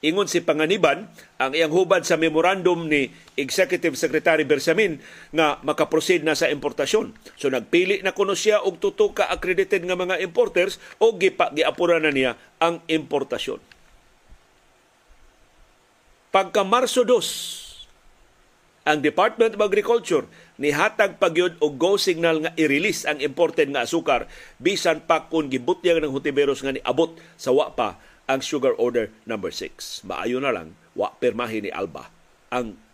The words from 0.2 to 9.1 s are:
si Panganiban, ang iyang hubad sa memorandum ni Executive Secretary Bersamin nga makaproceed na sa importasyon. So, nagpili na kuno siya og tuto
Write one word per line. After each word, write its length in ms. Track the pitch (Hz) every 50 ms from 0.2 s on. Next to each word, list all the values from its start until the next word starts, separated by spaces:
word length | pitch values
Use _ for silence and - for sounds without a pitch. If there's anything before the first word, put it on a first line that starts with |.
| 202 -
si 80 | - 175
Panganiban, 720 | 165 - 156 147 156 156 196 214 170 151 139 160 214 196 - - - _ _ _ 131
ang 80 | 135
iyang 240 | 135 156 165 156 151
hubad 320 | 180 190 165 190 180 147
sa 80 | - 175
memorandum 720 | 156 160 165 156 156 165 180 196 190 175 180 175 170 170
ni 240 | 156 151 147 135 120 - - - - _
Executive 640 | - 143 131 - - 185 170 175 175 175 170 139 123
Secretary 480 | - 156 131 156 - 175 160 156 156
Bersamin 560 | 135 151 139 135 - 160 180 220 190 160 135 - - - - - - -
nga 240 | 156 160 151 139 - -
makaproceed 560 | 139 147 - 160 - - 160 151 - 180 170 147
na 160 | 156 151 -
sa 80 | 165
importasyon. 640 | 139 147 143 131 143 131 - 143 139 - 214 - - - - _ - -
So, 160 | - - 139
nagpili 560 | 131 127 107 - - 170 180 185 202 196 190
na 80 | 190 180
kuno 240 | - 202 190 196 175
siya 240 | - 214 208 208 -
og 160 | 196 180 -
tuto 320 | - 202 190 - 214 202